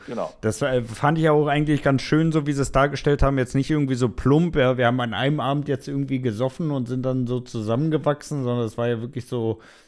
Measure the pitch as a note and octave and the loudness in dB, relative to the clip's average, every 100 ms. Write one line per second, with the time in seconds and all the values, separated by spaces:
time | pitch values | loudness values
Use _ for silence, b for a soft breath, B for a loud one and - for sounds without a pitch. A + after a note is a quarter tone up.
0 | - A2 E2 - A2+ G#2+ C#3+ C3 A#2 A2 | -8 -8 -8 -4 -4 -2 0 0 -2 -2
1 | D3 D#3+ D#3 D3+ D3 C#3+ D3+ C#3+ C#3+ C3+ | 0 2 4 4 2 0 2 2 2 0
2 | - D#3 E3 D#3 D3 C#3 B2+ C3+ C#3+ C#3+ | 2 2 2 0 0 -2 0 2 2 0
3 | - C#3+ C#3 C#3 B2+ C#3 C3+ D#3 C#3 B2+ | 0 4 4 2 0 0 0 0 0 2
4 | B2 - C3 D3 F3 D#3 B2+ B2+ A#2+ B2+ | 0 2 4 4 4 2 2 4 2 2
5 | A#2+ G2+ C3 D3+ B2 C#3+ C#3+ C3 - C#3 | -2 -2 0 0 0 -2 -2 -4 -4 -6
6 | C#3 C3+ B2+ G#2 C3 - D#3+ C#3 A#2+ C3 | -2 -2 -2 -2 -4 -2 -4 -2 -4 -4
7 | B2+ C3 A#2+ B2 B2 A#2 G#2+ A#2 D#3+ D#3 | -2 -2 0 -2 -4 -6 -2 0 0 0
8 | D3 C#3+ - D3 B2 A#2+ A2+ A2+ A#2+ A#2 | 0 -2 -4 -4 -2 -2 -4 -2 -2 -2
9 | A#2+ B2+ - B2+ A2+ A2+ B B | -6 -10 -8 -4 -2 -4 B B